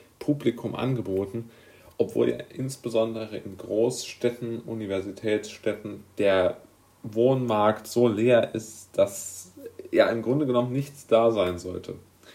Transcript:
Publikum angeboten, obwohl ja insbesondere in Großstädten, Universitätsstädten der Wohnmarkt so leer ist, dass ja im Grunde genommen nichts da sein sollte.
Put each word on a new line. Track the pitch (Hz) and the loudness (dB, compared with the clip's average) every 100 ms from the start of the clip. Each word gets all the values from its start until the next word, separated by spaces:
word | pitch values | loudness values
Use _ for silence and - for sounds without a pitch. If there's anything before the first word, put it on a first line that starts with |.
| - - | -20 -6
Publikum | - 143 - - 110 | -2 0 0 -2 -4
angeboten, | 92 127 123 98 95 98 117 113 - - - - - | -4 -2 -2 -2 -4 -4 -6 -12 -16 -20 -20 -8 -4
obwohl | - 117 120 | -2 2 2
ja | 120 - | 0 -6
insbesondere | - 131 - 120 113 113 113 107 98 | -8 -8 -6 -4 0 0 -4 -8 -10
in | 101 95 | -12 -12
Großstädten, | - 104 123 127 - - 123 120 117 113 | -4 0 0 0 -8 -4 -2 -2 -8 -8
Universitätsstädten | - 113 101 95 98 95 107 107 - - 110 104 104 101 - - | -8 -8 -4 -4 -6 -6 -2 -2 -2 -8 -6 -4 -8 -12 -10 0
der | 101 95 90 - - _ _ _ | 4 4 4 0 -12 _ _ _
Wohnmarkt | 113 107 127 131 120 107 107 107 - | -4 2 4 4 2 2 4 2 -2
so | 120 120 | 4 4
leer | 104 120 117 - | 4 4 6 4
ist, | 110 - - - - | -2 -8 -16 -6 0
dass | 101 - - - - - - - - | 0 -2 -12 -14 -18 -18 -18 -16 0
ja | - 98 | 4 4
im | 117 | 2
Grunde | 110 139 | 0 0
genommen | 139 120 123 | 2 2 2
nichts | 131 143 - - | -2 -4 -8 2
da | 113 117 | 4 6
sein | 107 90 87 | 4 0 -2
sollte. | 92 87 90 90 - _ - | -8 -10 -10 -14 -16 _ -20